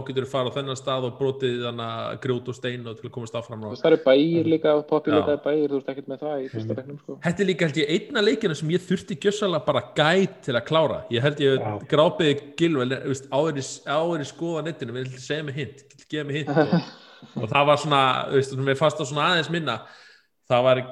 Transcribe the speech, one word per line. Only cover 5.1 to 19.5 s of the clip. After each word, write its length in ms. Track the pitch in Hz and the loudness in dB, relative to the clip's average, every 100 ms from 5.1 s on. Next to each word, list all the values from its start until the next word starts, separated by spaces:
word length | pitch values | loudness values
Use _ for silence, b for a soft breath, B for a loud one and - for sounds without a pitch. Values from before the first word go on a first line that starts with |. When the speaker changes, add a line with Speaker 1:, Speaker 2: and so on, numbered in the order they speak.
| - - 143 | 2 2 0
Speaker 1:
Já. 60 | 139 | 0
Speaker 2:
bæir, 220 | 151 147 | 0 0
þú 60 | 139 | -2
ert 120 | 127 | -4
ekkert 200 | 135 139 | -8 -10
með 80 | 131 | -10
það 160 | 151 143 | -6 -6
í 140 | 131 | -6
fyrsta 160 | 117 110 | -6 -6
Speaker 3:
Mhm. 100 | 117 | -6
Speaker 2:
leiknum, 220 | 131 147 | -8 -14
sko. 180 | - 139 | -14 -6
Speaker 1:
Þetta 180 | 165 175 | -4 0
er 60 | 196 | 0
líka, 140 | 185 170 | 0 0
held 100 | 143 | 0
ég, 120 | 143 | 0
einna 300 | 170 - 262 | 0 -2 0
leikina 320 | 208 247 202 147 | 2 2 0 -2
sem 120 | 156 | -2
ég 120 | 175 | -2
þurfti 380 | 175 180 - 175 | 0 -2 -2 -4
gjössalega 460 | 196 202 202 165 - | -2 0 0 0 0
bara 160 | 131 - | 0 -2
guide 480 | - 151 185 190 - | 2 4 4 2 -2
til 120 | - | -4
að 100 | 120 - | -2 2
klára. 360 | 156 151 104 - | 2 2 0 -4
Ég 120 | 117 | 0
held 140 | 139 151 | 0 2
ég 200 | 139 135 | 2 2
Speaker 3:
Já. 200 | 110 104 - | 0 -6 0
Speaker 1:
grátbeðið 680 | 147 165 - 160 139 - - | 4 4 4 2 2 -2 0
Gylfa, 260 | 165 147 | 0 2
en, 80 | 123 | 0
þú 180 | 131 147 | -2 -4
veist, 200 | 131 - | -6 -2
áður 260 | 131 160 143 | 0 0 -2
í, 80 | 131 - - | -6 -10 -4
áður 340 | 143 170 165 | 0 0 -2
í 60 | 143 | -6
skoða 380 | - 170 165 | -8 -6 -4
netinu, 280 | 151 165 127 | -6 -8 -8
við 120 | 120 131 | -8 -8
ætlum 100 | - | -10
að 120 | - | -6
segja 140 | 147 | -6
mig 100 | 151 | -6
hint, 300 | 135 120 - - _ - | -6 -8 -10 -20 _ -10
gefa 160 | 151 143 | -8 -4
mig 100 | 143 | -4
hint 120 | 147 | 0
og, 80 | 143 | 2
Speaker 2:
<laughs> 840 | 151 170 - - - - - - | 2 2 -2 -10 -20 -20 -14 -8
Speaker 1:
og 60 | 120 | -2
það 180 | 139 143 | 2 4
var 100 | 143 | 4
svona, 500 | 156 143 131 127 135 | 4 4 4 2 0
þú 60 | |
veist, 220 | 139 131 135 | 0 0 -2
mér 180 | 139 135 | -2 2
fannst 220 | 156 151 | 2 0
það 80 | 143 | -4
svona 160 | 147 156 | 0 2
aðeins 200 | 175 143 | 2 0